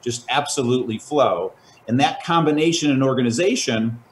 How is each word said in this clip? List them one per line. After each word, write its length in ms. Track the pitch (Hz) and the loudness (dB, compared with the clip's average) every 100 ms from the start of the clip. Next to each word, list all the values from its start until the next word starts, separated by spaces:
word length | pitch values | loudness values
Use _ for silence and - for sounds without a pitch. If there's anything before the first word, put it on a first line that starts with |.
just 220 | 120 120 - | -8 -8 -4
absolutely 680 | 131 143 - 123 127 117 110 | -4 -2 -2 0 0 -2 -8
flow. 540 | - 147 117 87 92 - - - - | -4 2 2 2 -4 -8 -20 -18 -4
And 100 | 120 | 0
that 240 | 180 - | 0 0
combination 680 | - 170 151 151 160 160 151 | -2 2 2 2 2 2 0
in 100 | 135 | 2
organization 960 | 135 127 120 113 185 131 - 113 113 117 - | 2 2 0 0 0 0 -2 -2 -2 -4 -14